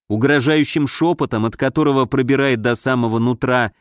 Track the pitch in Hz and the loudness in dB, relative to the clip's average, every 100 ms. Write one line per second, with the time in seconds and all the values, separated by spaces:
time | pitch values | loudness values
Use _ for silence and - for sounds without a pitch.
0 | - 107 135 147 127 156 147 160 139 - | -6 0 2 2 2 2 0 0 -2 0
1 | 165 170 147 113 110 - 135 156 151 135 | 0 0 -2 -2 -2 -2 -2 0 0 2
2 | 127 135 127 135 139 120 113 120 135 127 | 0 0 0 2 2 0 0 -2 0 0
3 | 113 113 117 120 131 127 110 - | 0 0 0 -2 0 0 0 -6